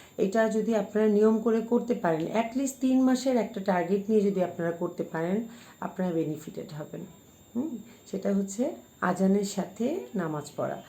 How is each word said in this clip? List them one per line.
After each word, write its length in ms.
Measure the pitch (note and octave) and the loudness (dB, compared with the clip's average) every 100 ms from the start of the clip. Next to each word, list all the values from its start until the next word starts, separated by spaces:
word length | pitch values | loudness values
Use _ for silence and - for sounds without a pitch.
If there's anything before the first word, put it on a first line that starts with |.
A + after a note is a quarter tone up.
| - - | -12 -2
এটা 300 | G3+ A3+ A3 | 0 2 2
যদি 260 | G#3+ G#3 A3+ | 2 0 0
আপনারা 320 | G3+ G#3 G#3+ | 0 2 4
নিয়ম 300 | G#3 G#3+ A3 | 6 6 4
করে 220 | A#3 A3+ | 2 0
করতে 340 | A3+ A#3+ G3+ | 2 0 2
পারেন, 260 | B3 F3 D#3+ | 0 0 0
at 380 | E3 G#3+ A3+ B3+ | 0 -2 -2 -2
least 160 | C4+ - | -4 0
তিন 220 | C4 C4 | 2 4
মাসের 340 | C4 B3+ C4 B3 | 4 4 2 2
একটা 240 | G3+ - | 0 -2
টার্গেট 500 | G3 F3+ E3+ G3+ G3 | 0 0 2 0 2
নিয়ে 100 | A3 | 4
যদি 240 | G3+ F#3+ | 4 2
আপনারা 260 | F3 - E3+ | -2 -2 -4
করতে 320 | E3+ F3 - | -2 -4 -4
পারেন, 420 | E3 D#3+ E3 G3+ A#3 - - - | -6 -4 -2 -2 -4 -10 -20 -10
আপনারা 300 | F#3 - F#3 | -8 -4 -2
বেনিফিটেড 600 | E3 D3+ D3+ - - - D3+ | 0 -2 -4 -8 -12 -10 -12
হবেন। 220 | D3+ - - - - - - A#3 | -12 -12 -14 -18 -20 -20 -10 -6
হুম, 200 | D#4 A#3 - - - | -6 -8 -12 -20 -10
সেটা 240 | F#3+ G3 | -6 0
হচ্ছে 380 | G3 G3 - C4+ - - - | 0 0 -2 -4 -6 -14 -4
আজানের 440 | F#3 F#3 F#3+ G3 | -2 2 4 2
সাথে 560 | G3 - - - A#3+ F4 - | 0 -4 -8 -4 -4 -4 -4
নামাজ 360 | G#3 E3 D3+ C#3+ - | -4 -4 -4 -6 -6
পড়া। 260 | C3+ D3 | -6 -6